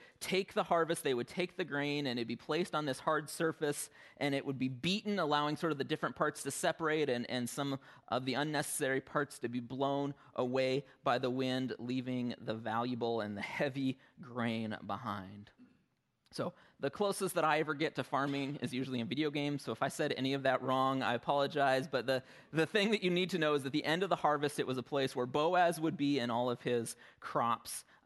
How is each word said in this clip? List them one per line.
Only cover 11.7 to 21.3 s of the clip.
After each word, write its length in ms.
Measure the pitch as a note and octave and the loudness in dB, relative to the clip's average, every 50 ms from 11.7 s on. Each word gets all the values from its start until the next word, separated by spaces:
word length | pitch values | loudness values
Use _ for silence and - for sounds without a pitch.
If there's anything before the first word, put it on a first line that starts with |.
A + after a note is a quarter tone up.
| - - | -4 -6
leaving 560 | A#2 B2 B2+ C3 B2 C3 B2+ B2 B2 A#2+ - - | -6 -4 -4 -4 -2 -2 -4 -2 -2 -4 -6 -6
the 140 | A2 G#2+ A2 | -6 -6 -6
valuable 680 | A2 A2+ A2 A2 A#2 A#2+ B2+ B2 A#2 A#2+ A#2 A#2 A2+ | -4 -4 -2 -2 0 0 -2 -2 -2 -2 0 0 -2
and 140 | G#2 G#2 G#2 | -2 -4 -4
the 60 | G2 | -6
heavy 560 | - - - - D3 C#3+ C3 C#3 C3+ C3 B2+ - - - _ - | -8 -6 -4 -2 -2 -2 -2 -2 -2 -2 -2 -4 -8 -20 _ -18
grain 560 | - B2 A#2+ B2 A#2 A#2 A2+ A2+ A2+ G#2+ G#2+ - - | -16 -10 -6 -4 -2 -2 -2 -2 -2 -4 -6 -6 -6
behind. 640 | G2+ G2+ G2+ A#2 A2 G2+ G2+ F#2 F#2+ G#2 G#2 G#2 - - - - - - _ _ _ _ _ _ _ _ _ _ _ | -6 -6 -6 -4 -6 -6 -6 -8 -10 -14 -16 -18 -20 -20 -20 -20 -20 -20 _ _ _ _ _ _ _ _ _ _ _
So 220 | - - B2+ F3+ - - - - _ - | -8 -6 -6 -6 -8 -10 -18 -20 _ -6
the 100 | C3+ C#3 | -4 -4
closest 460 | - - G#3 G3 F#3+ - G3 F3 - | 0 0 0 0 2 0 -2 -2 0
that 100 | E3+ D#3 | 2 4
I 140 | D#3 D3+ D#3 | 4 4 4
ever 160 | D#3 D#3 D3+ | 4 2 0
get 200 | C#3 D#3+ - - - | 0 0 -2 0 -2
to 60 | B2+ | -2
farming 540 | - - C3 C#3 C#3+ C#3 C#3 C#3 C3+ C#3+ - | 0 0 0 2 2 0 0 -2 -2 -4 -4
is 140 | B2 - - | -4 -4 -2
usually 260 | B2 C3 C3 B2+ A#2+ | -2 -2 -2 -2 -2
in 80 | A#2 F#2+ | -2 -2
video 220 | - C#3+ D#3 D3 | 0 0 0 0
games, 320 | C#3+ D3 C#3+ D3 C#3+ C#3 | 0 0 0 -2 -2 -2
so 100 | - B2 | -4 -4
if 120 | A2+ - C#3+ | -2 0 -2
I 40 | C3+ | -2
said 280 | - - D#3 C#3+ - - | 0 0 0 0 0 0
any 160 | C3 C3+ C#3 | 0 0 0
of 100 | C#3 C3 | 2 2
that 200 | C3 C3 - - | 2 2 2 2
wrong, 400 | C3 C3 C3 C3 C3+ C3+ C3 A#2+ | 2 2 4 4 4 2 2 2
I 100 | G2+ A#2+ | 0 0
apologize, 720 | A2+ - - | 0 2 2